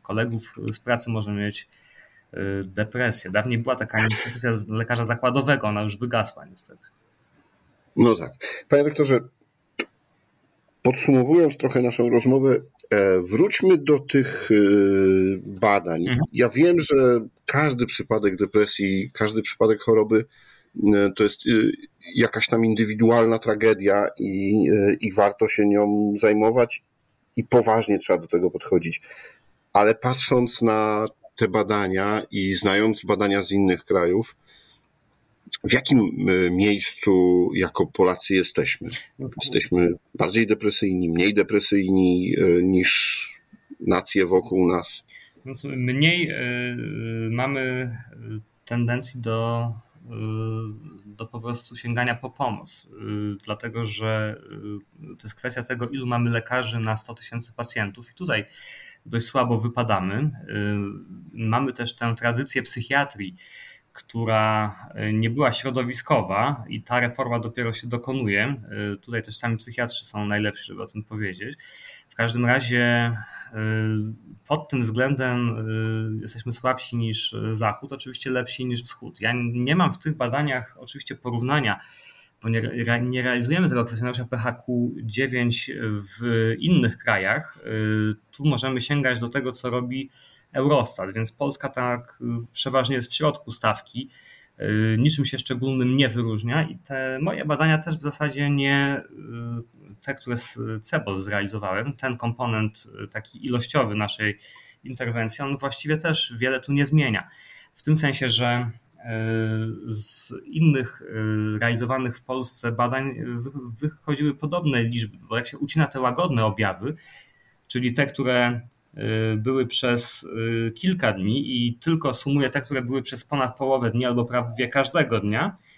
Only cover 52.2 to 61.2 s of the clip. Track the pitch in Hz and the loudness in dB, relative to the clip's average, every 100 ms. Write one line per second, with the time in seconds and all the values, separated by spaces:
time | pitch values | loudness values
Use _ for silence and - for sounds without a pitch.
52.2 | 127 - 131 104 - - - 107 107 104 | -8 -6 -4 -4 -10 -14 -14 -12 -8 -4
53.2 | 104 101 - 107 120 117 113 104 110 110 | -6 -6 -8 -8 -8 -6 -6 -4 -4 -2
54.2 | 107 107 - 104 104 104 - - 104 92 | -4 -8 -14 -14 -12 -12 -16 -20 -20 -16
55.2 | 107 - 127 127 120 123 120 139 123 120 | -18 -12 -10 -8 -8 -6 -6 -6 -4 0
56.2 | 120 117 - 127 117 117 110 110 - 113 | 0 -2 -2 -4 -2 -4 -4 -4 -8 -16
57.2 | - 117 117 - 117 117 104 101 120 - | -12 -12 -10 -10 -8 -6 -6 -8 -18 -10
58.2 | 180 110 104 - - - - - - 120 | -4 -2 -4 -12 -20 -20 -20 -20 -6 -4
59.2 | - 135 120 117 120 123 110 98 95 104 | -2 0 0 0 -2 -2 0 0 0 -2
60.2 | 151 110 101 104 104 104 101 - - - | -2 -4 -8 -4 -2 -2 -4 -10 -16 -20